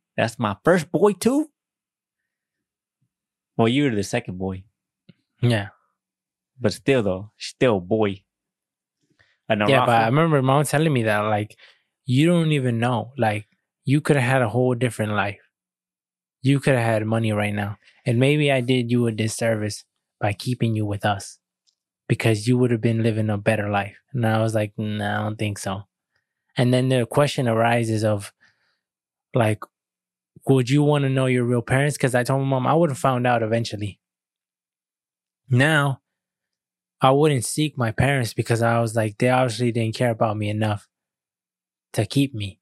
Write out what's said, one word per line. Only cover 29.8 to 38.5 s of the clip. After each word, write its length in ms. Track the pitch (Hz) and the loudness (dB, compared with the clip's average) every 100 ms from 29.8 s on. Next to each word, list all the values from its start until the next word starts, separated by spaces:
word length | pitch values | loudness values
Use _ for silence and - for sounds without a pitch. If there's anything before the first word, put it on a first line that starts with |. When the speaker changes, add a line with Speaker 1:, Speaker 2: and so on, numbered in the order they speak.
| _ _ _ _ _ - - | _ _ _ _ _ -10 0
Speaker 2:
would 220 | 135 120 | 2 2
you 140 | 143 | 2
wanna 260 | 147 147 139 | 2 2 0
know 160 | 131 131 | 0 0
your 180 | 123 120 | 0 0
real 160 | 123 | -2
parents? 360 | - 131 147 139 | 0 0 0 0
'Cause 180 | 131 123 | 0 0
I 80 | |
told 180 | 120 135 | 0 -2
my 40 | 135 131 | 0 0
mom, 80 | 127 | 2
"I 60 | 160 | 2
would 140 | 170 | 2
have 100 | 127 | 0
found 280 | 139 123 123 | 0 0 0
out 160 | 120 | 0
eventually." 560 | 110 117 113 101 101 - _ _ _ _ _ _ _ _ _ _ _ _ _ _ _ | 0 -2 -4 -8 -10 -12 _ _ _ _ _ _ _ _ _ _ _ _ _ _ _
Now, 520 | 123 147 156 139 127 _ _ _ _ _ _ _ _ _ _ | 2 4 4 2 -4 _ _ _ _ _ _ _ _ _ _
I 120 | 135 | 4
wouldn't 340 | 139 156 135 - | 4 4 2 -2
seek 320 | - 151 131 | -4 -4 -2
my 140 | 117 | -4
parents 420 | - 127 139 110 | 0 0 0 -2
because 280 | - - | -6 -4